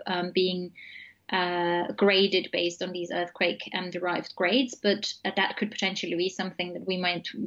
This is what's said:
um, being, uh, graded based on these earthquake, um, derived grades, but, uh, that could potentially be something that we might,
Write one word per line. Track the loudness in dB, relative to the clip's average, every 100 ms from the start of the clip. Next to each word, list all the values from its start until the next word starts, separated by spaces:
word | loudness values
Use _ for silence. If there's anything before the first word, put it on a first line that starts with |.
| -4
um, | -2 0 2
being, | 2 0 -6 -10 -18 -18 -20 _ -4
uh, | 0 0 2 2 2 0
graded | 4 6 6 6 4 0
based | 0 -2 -2
on | -6
these | -6 -4
earthquake, | -2 -2 0 0 0 -4
um, | -4 -4
derived | -4 -2 -2 -4 0
grades, | 2 4 2 0
but, | 2 2 -2 -4
uh, | -2 0
that | 0 0
could | -4
potentially | -2 -2 -2 -4 -2
be | -2
something | -2 -6 -4 -6
that | -6 -4
we | 0
might, | 0 -2 -6 -8